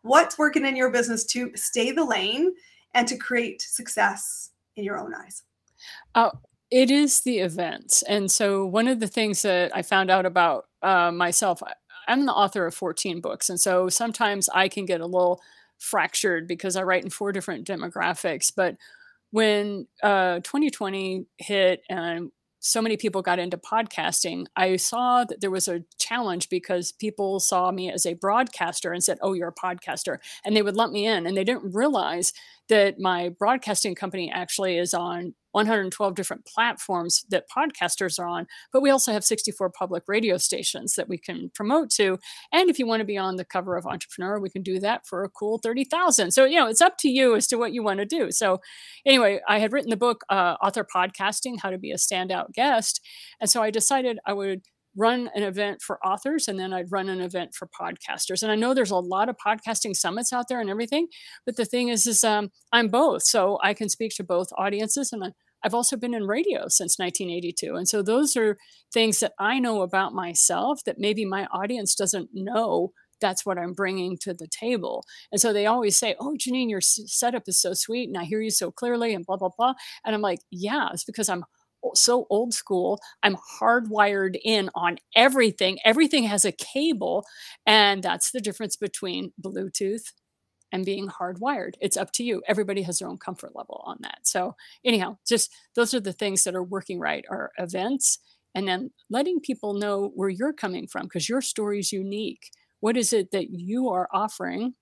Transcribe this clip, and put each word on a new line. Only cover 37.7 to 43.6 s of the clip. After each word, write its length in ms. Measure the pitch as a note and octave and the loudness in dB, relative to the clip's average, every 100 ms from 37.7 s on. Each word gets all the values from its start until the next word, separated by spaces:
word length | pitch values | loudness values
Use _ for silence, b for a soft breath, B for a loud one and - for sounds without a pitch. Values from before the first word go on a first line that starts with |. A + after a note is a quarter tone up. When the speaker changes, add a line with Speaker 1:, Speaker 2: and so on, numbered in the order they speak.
| - F3+ - F#3 D#3+ | -2 -4 -2 -4 -4
Speaker 2:
are 80 | F3 | -4
on, 200 | F3 F3 B B | -6 -8 B B
but 100 | C4 | 2
we 80 | C#4 | 4
also 220 | C4+ B3+ | 4 4
have 100 | G#3 | 0
sixty-four 480 | G3+ G#3+ - - F#3 | 0 0 -2 -2 -4
public 320 | - F#3 F3 - | -4 -6 -6 -2
radio 280 | G#3 A3+ F3+ | 0 2 0
stations 580 | - F#3 - - G3+ | 0 -2 -4 -4 -4
that 140 | - - | -4 -4
we 80 | F3 | -6
can 340 | - F3 E3+ | -8 -10 -10
promote 360 | - G#3 D4+ C#4 | -6 0 0 2
to. 280 | - G3 F#3 B B B | 2 2 2 B B B
And 180 | D#4+ F#4 | 4 4
if 100 | D4 | 4
you 100 | A#3+ | 2
wanna 160 | A3+ | 0
be 140 | G#3 G3+ | 0 -2
on 180 | F#3+ F#3 | -2 -4
the 80 | |
cover 320 | F3+ F#3 | -4 -4